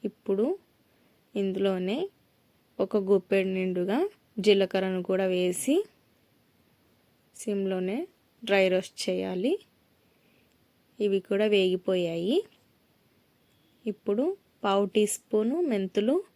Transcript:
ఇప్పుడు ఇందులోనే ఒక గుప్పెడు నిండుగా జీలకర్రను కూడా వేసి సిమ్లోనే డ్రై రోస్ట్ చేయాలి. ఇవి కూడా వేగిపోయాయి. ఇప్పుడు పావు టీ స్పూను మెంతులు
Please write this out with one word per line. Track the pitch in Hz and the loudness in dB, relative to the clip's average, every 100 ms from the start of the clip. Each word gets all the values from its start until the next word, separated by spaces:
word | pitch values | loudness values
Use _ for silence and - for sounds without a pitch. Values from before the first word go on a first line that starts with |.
| 214 | -8
ఇప్పుడు | - - 196 240 392 _ _ _ _ _ _ _ 202 | -8 -4 0 0 -2 _ _ _ _ _ _ _ -4
ఇందులోనే | 196 190 196 185 185 233 392 _ _ _ _ _ _ - | -2 0 0 0 -2 -4 -6 _ _ _ _ _ _ -6
ఒక | 196 220 190 | -2 -2 2
గుప్పెడు | 196 - 196 190 185 | 2 4 0 0 0
నిండుగా | 185 180 180 226 392 - _ - | -2 -2 -2 0 -2 -4 _ -2
జీలకర్రను | 202 196 190 190 190 185 180 | 4 4 4 0 0 -2 0
కూడా | 190 190 | 0 2
వేసి | 180 180 180 - 320 427 _ _ _ _ _ _ _ _ _ _ _ _ _ _ - | 2 0 -2 0 0 0 _ _ _ _ _ _ _ _ _ _ _ _ _ _ -12
సిమ్లోనే | - 202 196 190 185 226 359 _ _ _ 220 | -6 -2 -2 -2 -4 -4 -8 _ _ _ 0
డ్రై | 196 190 | 2 4
రోస్ట్ | 185 185 - | 2 -2 -8
చేయాలి. | - 185 190 185 226 392 - _ _ _ _ _ _ _ _ _ _ _ _ _ 208 | -6 -4 -4 -2 -2 -2 -6 _ _ _ _ _ _ _ _ _ _ _ _ _ 0
ఇవి | 196 - | 0 0
కూడా | 202 214 208 | 0 2 4
వేగిపోయాయి. | 185 180 - 185 170 170 180 320 453 _ _ _ _ _ _ _ _ _ _ _ _ _ 233 | 2 0 0 0 0 -2 0 -2 -2 _ _ _ _ _ _ _ _ _ _ _ _ _ -10
ఇప్పుడు | 202 - 208 302 392 _ _ | -8 -4 -2 -2 -4 _ _
పావు | 208 196 202 220 | -2 0 2 2
టీ | 208 - | 0 -2
స్పూను | _ 214 214 311 339 | _ -2 0 -2 -2
మెంతులు | 214 190 - 214 320 427 | -2 -2 -2 0 0 -4